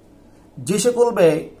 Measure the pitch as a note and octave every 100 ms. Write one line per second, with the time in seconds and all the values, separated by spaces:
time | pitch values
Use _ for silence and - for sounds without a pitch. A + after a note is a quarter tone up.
0 | _ _ _ - - - C3 G3+ B3 A#3+
1 | A#3+ G3+ E3 D3+ - -